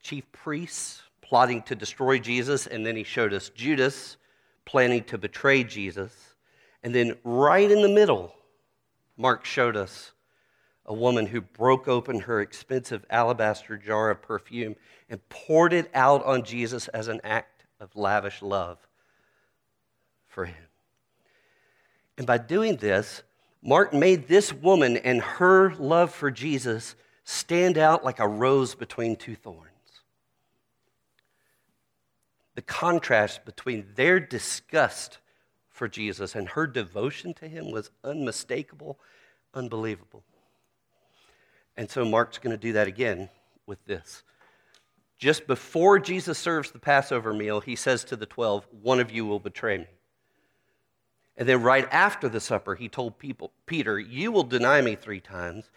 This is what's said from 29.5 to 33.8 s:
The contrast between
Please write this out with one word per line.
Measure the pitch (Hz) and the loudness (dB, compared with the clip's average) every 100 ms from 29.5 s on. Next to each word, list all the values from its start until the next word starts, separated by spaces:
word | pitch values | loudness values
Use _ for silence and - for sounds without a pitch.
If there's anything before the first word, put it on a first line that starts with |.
| 82 - _ _ _ _ _ _ _ _ _ _ _ _ _ _ _ _ _ _ _ _ _ _ _ _ _ _ _ _ - | -20 -20 _ _ _ _ _ _ _ _ _ _ _ _ _ _ _ _ _ _ _ _ _ _ _ _ _ _ _ _ -18
The | |
contrast | - - 170 175 - 113 104 - - | -12 -6 0 0 2 2 2 -2 -20
between | - - 113 | -14 -8 -8